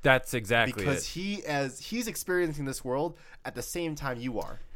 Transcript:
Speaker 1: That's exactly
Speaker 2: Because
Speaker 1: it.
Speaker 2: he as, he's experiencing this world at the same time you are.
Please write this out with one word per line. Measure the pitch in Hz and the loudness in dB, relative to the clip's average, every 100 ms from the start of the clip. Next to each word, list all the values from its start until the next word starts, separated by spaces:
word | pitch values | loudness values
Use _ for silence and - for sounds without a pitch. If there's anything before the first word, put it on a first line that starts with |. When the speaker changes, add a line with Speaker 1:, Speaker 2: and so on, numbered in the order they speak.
Speaker 1:
That's | 143 131 - | 8 6 6
exactly | 127 98 117 113 104 | -2 4 4 4 4
Speaker 2:
Because | 101 135 | 2 2
Speaker 1:
it. | - | 0
Speaker 2:
he | 165 190 202 | -4 -4 -4
as, | - 143 139 135 | -2 0 0 -4
he's | - 226 226 | -6 -4 -2
experiencing | - - 180 175 147 | -4 0 2 2 0
this | 139 135 | -4 -4
world | 131 127 170 - - - | -2 0 0 -4 -18 -12
at | - | -10
the | 123 | -8
same | 117 175 170 | -6 -2 -2
time | 147 143 120 | -2 -4 -2
you | 123 110 | -2 -2
are. | - - - | -4 -6 -8